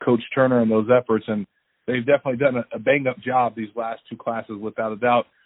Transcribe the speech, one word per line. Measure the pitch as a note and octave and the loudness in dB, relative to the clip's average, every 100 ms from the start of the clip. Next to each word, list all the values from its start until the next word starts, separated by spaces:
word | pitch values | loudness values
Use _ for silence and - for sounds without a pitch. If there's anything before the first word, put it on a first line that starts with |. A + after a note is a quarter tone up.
Coach | - A#2 - | 0 0 0
Turner | - C3 B2 | 0 2 4
in | A2 | 4
those | A2 A2 | 2 4
efforts, | B2 A#2+ G#2+ A2 | 2 4 -2 0
and | G#2 G2 _ _ _ - | -6 -6 _ _ _ -6
they've | B2+ A#2+ | -4 0
definitely | C#3+ C#3 B2 | 0 0 0
done | C3 B2 | 0 0
a, | - | -6
a | A2 | -2
bang-up | A2 C#3+ C3 A2+ | 0 2 0 -4
job | A#2+ B2+ A#2+ A2 | -2 0 0 -2
these | G#2+ | -10
last | A#2 A2+ A2+ - | -8 -8 -10 -14
two | A2+ | -10
classes, | - A2+ A2 G#2 | -6 -6 -8 -10
without | G#2+ A2 A2 | -10 -6 -6
a | G#2 | -2
doubt. | B2 A#2+ - _ | 2 2 0 _